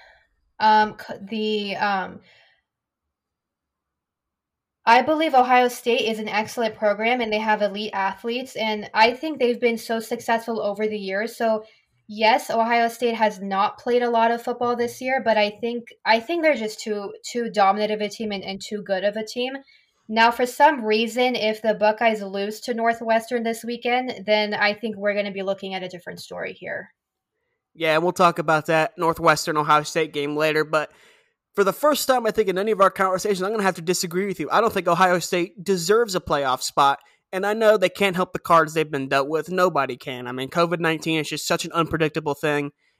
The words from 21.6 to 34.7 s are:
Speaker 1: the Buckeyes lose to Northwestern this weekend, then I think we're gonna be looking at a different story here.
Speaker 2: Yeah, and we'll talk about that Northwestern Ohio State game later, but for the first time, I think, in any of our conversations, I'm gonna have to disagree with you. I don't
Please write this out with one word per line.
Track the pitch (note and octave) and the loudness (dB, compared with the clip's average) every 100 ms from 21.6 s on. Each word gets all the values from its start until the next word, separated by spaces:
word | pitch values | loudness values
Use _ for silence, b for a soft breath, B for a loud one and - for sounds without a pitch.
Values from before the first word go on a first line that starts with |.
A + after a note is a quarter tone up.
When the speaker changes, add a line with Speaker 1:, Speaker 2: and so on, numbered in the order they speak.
Speaker 1:
the | A3+ G#3 | -2 2
Buckeyes | G#3 G#3+ A3+ A3 | 2 4 2 0
lose | G3 G3 G3+ G#3+ | -4 -6 -6 -6
to | - | -8
Northwestern | A3+ A3+ A#3 A#3 A3+ A3+ B3 | -2 -2 -2 0 0 0 -4
this | A3+ A3+ | -4 -6
weekend, | A3+ A#3 A#3+ B3 B3+ - F#3+ | -8 -6 -2 -2 -2 -8 0
then | G#3+ G#3 G#3 | 0 0 0
I | G#3 | 0
think | G#3 A3+ G3+ | -2 -6 -4
we're | G#3 | -2
gonna | G3+ G3+ | -2 -4
be | G3 | -6
looking | F#3+ F#3+ F#3+ F#3+ | -6 -6 -6 -8
at | |
a | F3+ | -10
different | F3+ F3+ F3 | -12 -16 -16
story | - F3 - | -14 -10 -10
here. | - E3 - F#3 _ _ _ _ _ _ _ _ _ | -10 -10 -10 -12 _ _ _ _ _ _ _ _ _
Speaker 2:
Yeah, | D#3+ D#3 | 0 2
and | |
we'll | F3 | 0
talk | F3 F3 E3+ | 4 2 4
about | D#3 D#3 D3+ | 0 0 2
that | D#3+ D#3 - | 2 0 0
Northwestern | E3 D#3+ E3 D3+ - D#3 | -2 2 2 2 0 -2
Ohio | D3+ D3+ | 2 2
State | D3 E3 D#3+ | 2 -2 -2
game | D3+ C#3+ D3+ | -2 -4 0
later, | D#3 D#3 | 0 2
but | D3+ D#3 D3 b b b b b _ - | 0 -2 -2 b b b b b _ 0
for | |
the | F#3+ | 0
first | F#3 D4+ C#4+ - | 2 2 2 2
time, | B3+ A3+ | 2 2
I | |
think, | G#3 F#3+ | 0 0
in | F#3 | 0
any | G#3 | 0
of | G3+ | 4
our | F#3+ | 4
conversations, | - F#3+ F#3 G#3 F#3+ | 4 0 0 -2 -2
I'm | F#3 | -2
gonna | A3 | 0
have | G3 F3+ | 0 0
to | |
disagree | E3 F3 F3+ F3 G3+ | -2 -2 -2 -2 -4
with | F3+ | -4
you. | D3+ | 0
I | E3 | 2
don't | A3+ | 2